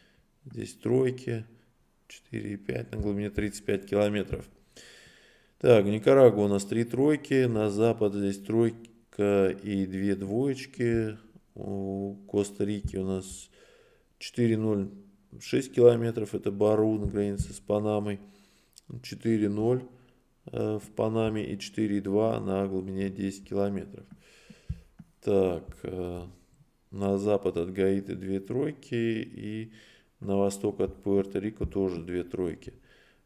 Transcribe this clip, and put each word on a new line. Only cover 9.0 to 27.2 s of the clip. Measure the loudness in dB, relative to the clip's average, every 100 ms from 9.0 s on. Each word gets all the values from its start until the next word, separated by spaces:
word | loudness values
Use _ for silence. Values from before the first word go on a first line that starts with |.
| _ 0 4 4 4 0
и | -4 -2 -2
две | -2 -2 -2
двоечки. | -2 -2 -2 -4 -8 -4 0 0 -2 -8 -18 -20 _ -12
У | -8 -6 -4 -4 -6 -8 -2
Коста-Рики | 0 0 -2 -4 -4 -6 -4
у | -4
нас | -4 -6 -16 -20 _ -20 _ _ _ _ _
четыре | -10 0 2 2
ноль | 2 0 -2 -8 -20 _ _ -20
шесть | -4 -4 -2
километров, | 8 8 8 0 -4 -6 -4
это | -4
Бару | 2 4 4 2 0
на | -2
границе | -2 -2 -2 -8
с | -10
Панамой, | -2 0 2 0 -2 -6 -10 -20 _ _ _ -20 -16 -16
четыре | -14 -6 0 0 0
ноль, | 0 0 0 -4 -18 _ _ _ _ -12
э, | -6 -4 -4
в | -8
Панаме | -4 0 2 0 -2 -6
и | -8
четыре | -8 -4 0 0
и |
два | 0 2 2 0
на | -2 -2 -2
глубине | -4 -4 -4 -6
десять | -4 -6 -6 -6
километров. | -2 -2 -4 -8 -16 -20 -20 _ -20 -20 -20 -12 -12 -12 -20 -20 _
Так, | 0 2 2 -2 -10 -12
э, | -10 -8 -8 -8 -12 -18 _ _ _ _ _
на | -6 -2
запад | 0